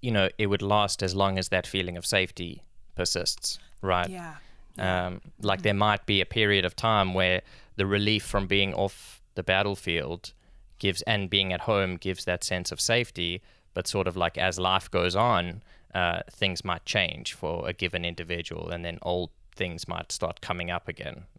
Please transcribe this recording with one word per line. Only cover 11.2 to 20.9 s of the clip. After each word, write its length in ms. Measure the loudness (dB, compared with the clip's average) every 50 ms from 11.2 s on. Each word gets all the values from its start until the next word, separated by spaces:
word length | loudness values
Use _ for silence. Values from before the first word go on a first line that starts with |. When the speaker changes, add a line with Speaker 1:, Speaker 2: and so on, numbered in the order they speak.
| 0 0
Speaker 1:
being 240 | 0 0 2 2
at 100 | -2 -2
home 340 | 0 2 2 2 2 0 -2
gives 280 | -2 -4 -4 -4 -2 -2
that 200 | -2 -2 -2 -2
sense 260 | -4 -4 -4 -4 -4
of 80 | -4 -2
safety, 600 | 0 2 2 0 0 -2 -4 -4 -4 -4 -4 -6 -10 -16 _ _ _ _ -6
but 120 | -6 -4 -2
sort 180 | 0 0 0
of, 100 | 0 0
like, 220 | 0 0 0 0 0
as 200 | 0 0 0 0
life 320 | 2 2 2 2 0 0
goes 260 | 0 0 2 2 2
on, 460 | 2 4 4 4 2 0 -2 -6 -10 -14 -18 -20 -20 -14 -6
uh, 280 | -2 0 0 0 0 -2 -6 -10
things 340 | -4 -2 0 0 0 -2 -4
might 200 | -4 -4 -4 -4
change 500 | -2 0 0 0 0 -2 -6 -10 -10 -8
for 340 | -6 -4 -4 -4 -2 -4 -4
a 40 |
given 320 | -4 -4 -4 -4 -2 -4 -4
individual, 640 | -4 -6 -6 -6 -6 -6 -6 -6 -6 -8 -8 -6 -6
and 140 | -6 -6 -6
then 140 | -8 -8 -6
old 280 | -4 -2 -2 -2 -2 -4 -8 _ -20 -14 -8
things 320 | -6 -6 -6 -6 -8 -8 -8
might 220 | -8 -8 -8 -8
start 280 | -6 -4 -4 -6 -6 -6
coming 300 | -6 -6 -4 -4 -4 -4
up 160 | -4 -4 -6
again, 360 | -8